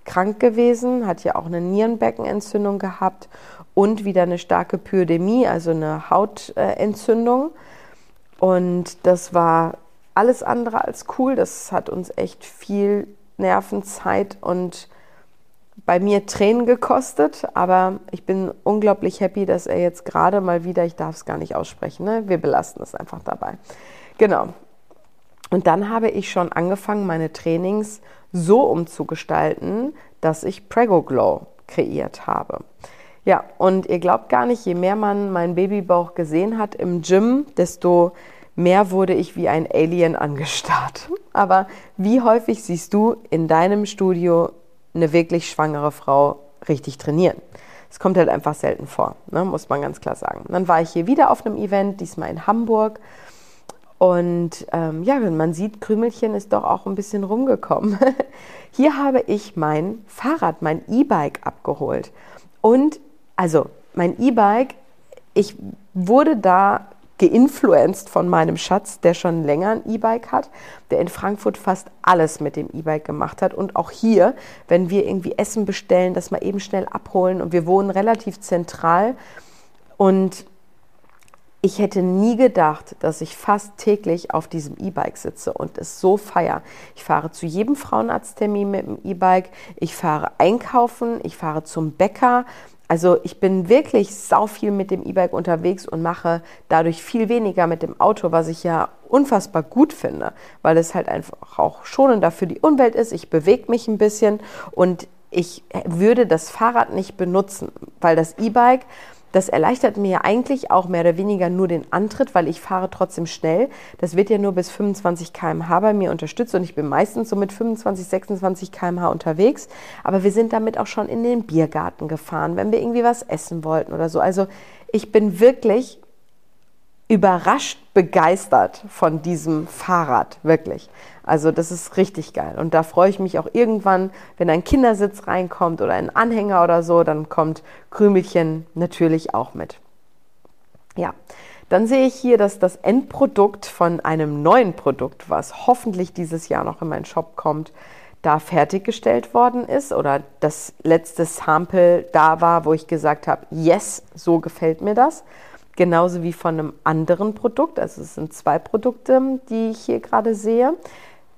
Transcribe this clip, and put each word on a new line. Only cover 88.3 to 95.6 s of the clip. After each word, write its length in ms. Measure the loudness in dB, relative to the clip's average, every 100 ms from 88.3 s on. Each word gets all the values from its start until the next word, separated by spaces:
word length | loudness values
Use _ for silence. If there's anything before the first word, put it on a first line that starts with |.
| -6 -2 -2 -2
mit 160 | -4 -6
dem 140 | -10
E-Bike, 460 | -10 -2 2 2 0 -16 -20 -8
ich 200 | -8 -4
fahre 380 | -2 -2 -4 2
einkaufen, 800 | 2 2 0 0 0 -2 -6 -6
ich 120 | -10 -8
fahre 280 | -6 -6
zum 280 | -8 -6 -6
Bäcker. 520 | 0 0 2 2 2 -2 -16 -20 -20 -4
Also 300 | 2 4 4
ich 160 | 0 -2
bin 300 | 0 0 4
wirklich 460 | 4 4 0 0 -8
sau 300 | 0 0 0
viel 240 | -4 -4
mit 220 | -4 -4
dem 120 | -6
E-Bike 300 | -4 -2 0
unterwegs 540 | -2 -2 -2